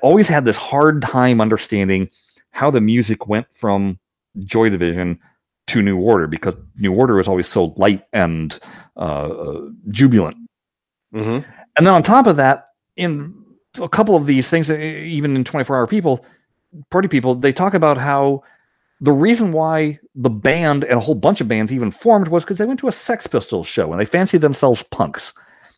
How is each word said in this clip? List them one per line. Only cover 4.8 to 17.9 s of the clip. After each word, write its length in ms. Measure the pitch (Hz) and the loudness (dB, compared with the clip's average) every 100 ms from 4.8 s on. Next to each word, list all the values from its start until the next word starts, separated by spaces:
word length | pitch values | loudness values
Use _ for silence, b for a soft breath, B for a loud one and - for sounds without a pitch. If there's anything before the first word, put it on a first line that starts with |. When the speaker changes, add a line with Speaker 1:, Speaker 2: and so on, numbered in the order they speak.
| 85 85 90 87 _ _ _ _ - | -2 -2 -4 -6 _ _ _ _ -6
Speaker 1:
to 160 | 117 | -2
New 160 | 101 95 | 0 0
Order, 300 | 101 104 80 | 2 2 0
because 260 | 80 98 85 - - | -4 -8 -8 -12 -6
New 160 | 101 | -2
Order 220 | 95 131 101 | 2 2 2
was 100 | 92 | 2
always 220 | 92 87 | -2 -2
so 260 | - 85 - | -2 -2 0
light 280 | 98 95 - | 0 0 -2
and, 440 | 110 87 82 78 - B B B - | -2 -2 -2 -8 -10 B B B -10
uh, 40 | |
uh, 600 | 87 73 73 - 71 76 - - - | -8 -6 -8 -8 -10 -10 -14 -16 -10
jubilant. 460 | 101 135 113 80 - - _ _ _ _ _ _ | 2 4 4 2 -4 -20 _ _ _ _ _ _
Speaker 2:
Mm-hmm. 380 | 107 107 120 147 B - - | -8 -6 -6 -8 B -6 2
Speaker 1:
And 80 | 170 | 4
then 60 | |
on 120 | 185 | 4
top 240 | 160 240 254 | 4 4 4
of 80 | 151 | 4
that, 320 | 131 139 - _ _ | 2 2 -4 _ _
in 400 | - 175 151 147 - _ _ _ - | -8 -6 -6 -10 -16 _ _ _ -12
a 60 | 180 | -4
couple 260 | - 214 | 0 2
of 120 | 180 143 | 2 2
these 220 | 135 127 | 0 2
things, 220 | 165 151 | 0 0
e-, 320 | 156 156 151 160 | -4 -6 -10 -8
even 260 | 160 147 | -4 -2
in 80 | 135 | -2
Twenty-four 320 | 123 151 127 135 | -2 -4 -2 0
Hour 120 | 120 | 0
People, 360 | 208 170 127 b b b _ _ 165 143 | 0 0 -2 b b b _ _ -20 -4
Party 180 | 180 190 | -2 0
People, 260 | 147 123 | 0 0
they 180 | 127 139 | 0 0
talk 220 | 131 185 | 0 0
about 240 | 190 156 | 2 2